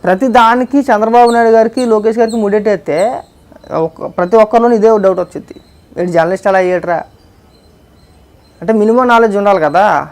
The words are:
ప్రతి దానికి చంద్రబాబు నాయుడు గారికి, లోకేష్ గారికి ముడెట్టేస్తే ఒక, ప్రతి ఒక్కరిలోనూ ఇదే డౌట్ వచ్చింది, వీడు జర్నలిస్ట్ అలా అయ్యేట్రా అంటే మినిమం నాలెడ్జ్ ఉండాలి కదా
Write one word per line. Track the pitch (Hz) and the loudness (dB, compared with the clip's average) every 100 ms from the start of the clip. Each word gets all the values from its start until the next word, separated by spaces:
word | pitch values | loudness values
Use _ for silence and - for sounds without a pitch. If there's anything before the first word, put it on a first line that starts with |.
ప్రతి | 185 185 262 233 | -2 -2 0 2
దానికి | 226 240 247 277 269 | 2 2 0 -2 0
చంద్రబాబు | 208 220 240 240 233 | 0 2 4 4 2
నాయుడు | 226 226 | 2 2
గారికి, | 220 247 247 | 2 -2 -2
లోకేష్ | 214 214 226 | 0 0 -2
గారికి | 226 226 | -2 -2
ముడెట్టేస్తే | 208 214 208 190 165 151 214 254 - _ _ - - 160 165 | -2 -2 -2 -4 -4 -2 -2 -4 -14 _ _ -20 -8 -6 -6
ఒక, | - - - | -8 -10 -6
ప్రతి | 180 220 | 0 2
ఒక్కరిలోనూ | 214 226 233 226 | 2 2 2 2
ఇదే | 220 220 190 | 2 2 0
డౌట్ | 185 175 | -2 -6
వచ్చింది, | - - - _ _ _ - | -10 -16 -20 _ _ _ -8
వీడు | 180 170 | -2 -2
జర్నలిస్ట్ | 165 190 202 | -2 -2 0
అలా | 190 | 0
అయ్యేట్రా | 180 180 170 165 - _ _ _ _ _ _ _ _ _ _ _ _ _ _ _ | 0 -2 -4 -6 -6 _ _ _ _ _ _ _ _ _ _ _ _ _ _ _
అంటే | 170 220 | -4 0
మినిమం | 208 240 254 | 2 0 2
నాలెడ్జ్ | 233 226 202 | 2 2 0
ఉండాలి | 202 190 151 | 0 0 0
కదా | 165 208 151 139 | 0 0 0 -6